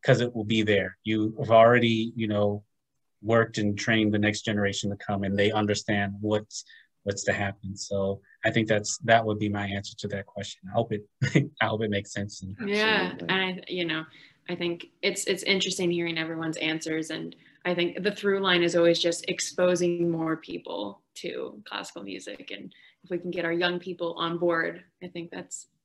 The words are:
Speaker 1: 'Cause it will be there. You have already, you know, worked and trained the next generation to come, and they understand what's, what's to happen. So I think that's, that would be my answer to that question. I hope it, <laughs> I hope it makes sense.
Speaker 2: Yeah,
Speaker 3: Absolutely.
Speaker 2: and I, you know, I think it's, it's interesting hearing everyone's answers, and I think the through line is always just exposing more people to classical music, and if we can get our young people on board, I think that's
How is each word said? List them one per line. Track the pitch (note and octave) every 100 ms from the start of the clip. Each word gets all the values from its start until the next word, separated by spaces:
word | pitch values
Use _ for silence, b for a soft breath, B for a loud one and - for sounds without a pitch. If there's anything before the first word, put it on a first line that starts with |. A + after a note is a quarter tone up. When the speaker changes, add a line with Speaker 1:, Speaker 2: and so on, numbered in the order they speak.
| -
Speaker 1:
'Cause | A#2+
it | A#2+
will | A#2
be | G#2+ A2+
there. | G#2+ G2+ F#2 -
You | - A2 G#2+ G#2+
have | G#2+
already, | A2+ A#2 A#2+ A#2 A2+ A2+
you | A#2 A2
know, | G#2 G#2 G#2 - _ _ _ _ _
worked | G#2 A#2 A2+ A2+
and | G#2 G2+
trained | - A2 G#2+
the | G#2+
next | G#2+ G#2+
generation | - G#2 G2+ G2 G2+
to | G2
come, | - G2+
and | G2 G2+
they | G2+
understand | G#2+ G#2 G2+ - G#2 G2+ G2+
what's, | G#2 G#2+ G#2 - - B B _
what's | G2+ G2
to | -
happen. | G2 G2+ G2 F#2+ G2+
So | - G2+ G2 G2 b b
I | A2+
think | A2+ A2
that's, | G#2+ G2+ -
that | A2+ A2+ A2
would | G#2
be | G#2
my | G2+ G2+
answer | G2 G2+ -
to | G2+
that | G2 F#2+
question. | - - - F#2
I |
hope | A2+ A#2
it, | G#2+ - _
<laughs> | C3+ - C#3 -
I | G#2+
hope | G#2+
it | A2
makes | G2+ G2+
sense. | G2+ G2+ - F#2 G2
Speaker 2:
Yeah, | G3+ G3+ A3 G#3+ F#3
Speaker 3:
Absolutely. | - F3
Speaker 2:
and | F#3+ F#3 F3+
I, | -
you | F3+ E3+
know, | D#3 D#3 B B B -
I |
think | F3 F3 E3+ - _
it's, | G3 F#3+
it's | - F#3+
interesting | - G3 F#3+ F3+ F3+
hearing | F3 E3+ E3
everyone's | D#3+ E3 D#3+ D#3
answers, | D#3 D#3+ D#3+ D#3+ D#3
and | D#3+ E3 - b b
I | F3+
think | F3 F3 -
the | F#3+
through | G#3 G3+ G3
line | G3 F3
is | E3+ E3+
always | E3+ E3+
just | F3 E3+ -
exposing | F3+ - - F3+ F3+ F3 F3 E3+
more | E3 D#3+ D#3
people | - F3 - - G3+ G3+ _ -
to | - B1+ - G#3+
classical | G#3+ - - -
music, | G2 - - - -
and | G3+ F3+ b b b
if | -
we | F3
can | F3+
get | F3
our | E3
young | E3+ F3+ F3+
people | F#3+ F3 E3+ -
on | E3+ E3+
board, | F3 E3 E3 E3 - _
I | F3+
think | F3 E3+
that's | - F3+ - - _